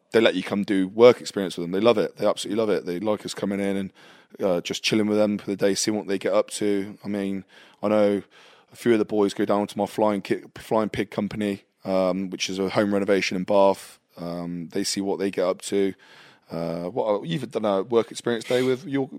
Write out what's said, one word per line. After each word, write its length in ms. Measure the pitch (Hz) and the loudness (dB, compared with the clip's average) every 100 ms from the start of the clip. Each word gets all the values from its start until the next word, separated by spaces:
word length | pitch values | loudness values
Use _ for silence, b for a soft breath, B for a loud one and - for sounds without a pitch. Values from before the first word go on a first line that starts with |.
| _ | _
they 80 | 113 | 4
let 160 | 113 87 | 4 2
you 80 | |
come 200 | 101 101 | -2 -4
do 260 | 98 98 92 | 0 0 0
work 320 | 107 123 113 | 8 8 8
experience 360 | - - 92 85 | 0 -6 -6 -4
with 60 | |
them. 80 | 85 | -4
They 80 | 95 | 0
love 180 | 117 107 | 2 2
it. 200 | 82 - | 0 0
They 100 | 104 | -2
absolutely 320 | 85 - 104 | -2 -4 -2
love 100 | 110 | 0
it. 160 | 87 76 | -2 -2
They 140 | 87 | -6
like 260 | 107 107 - | -4 -4 -6
us 80 | |
coming 260 | - 98 98 | -6 -4 -2
in 160 | 98 98 | -2 -4
and, 160 | 98 b b b b - | -6 b b b b -4
uh, 180 | 101 87 | 0 0
just 220 | - 101 | -2 -6
chilling 240 | - 113 104 | 0 0 2
with 100 | 104 | 2
them 200 | 107 101 | 2 0
for 80 | - | -4
the 60 | 95 | 0
day, 200 | 101 98 | 0 0
seeing 200 | - 107 | 0 -2
what 120 | 87 | -2
they 100 | 98 | -2
get 140 | - | 0
up 160 | 98 - | 2 0
to. 460 | - 104 101 98 101 101 | -2 0 0 -2 -10 -8
I 20 | |
mean, 380 | 101 98 98 - b b b | -4 -4 -6 -10 b b b
I 60 | 104 | 0
know 340 | 107 101 101 - b b b b | 4 4 2 -4 b b b b
a 40 | - | -4
few 160 | 120 | 2
of 60 | 113 | 4
the 60 | 101 | 4
boys 280 | 107 101 - | 2 0 2
go 100 | 104 | 0
down 220 | 104 104 | 0 0
to 100 | - | -2
my 80 | 101 | -4
flying 360 | - 107 101 | 2 0 0
ki-, 200 | - 101 - - | -2 -4 -6 -16
flying 320 | - 113 107 | -4 -2 -2
pig 220 | - 101 | -4 -6
company, 520 | - 101 110 104 98 _ _ 95 | -4 -6 -4 -4 -6 _ _ -2
um, 460 | 95 92 92 95 | 0 2 0 -4
which 180 | 92 - | -6 -6
is 80 | 92 | -2
a 120 | 95 | -2
home 220 | 120 104 | 0 2
renovation 440 | 101 98 98 - 95 | 2 2 2 0 -4
in 60 | |
Bath. 560 | 90 104 98 95 - - _ - | 0 4 4 2 -6 -20 _ -12
Um, 520 | 85 87 87 87 82 | -10 -8 -8 -10 -8
they 120 | 95 | -6
see 180 | 98 - | -4 -4
what 180 | 98 82 | -4 -2
they 100 | 98 | -2
get 160 | 95 92 | 0 -2
up 160 | 95 | -2
to. 300 | - 101 98 92 b b b b - | -2 0 0 -2 b b b b -12
Uh, 360 | 85 85 85 87 | -6 -6 -6 -6
what, 400 | 120 113 101 170 | -4 0 -2 -2
you've 220 | 160 123 | -6 -6
done 140 | 117 107 | -4 0
a 180 | 98 | 0
work 260 | 92 117 107 | 2 0 0
experience 340 | - - 117 - | -4 -4 -4 0
day 180 | 127 | 0
with 220 | 127 123 135 | 2 -2 -2
your 240 | 139 131 | -4 -4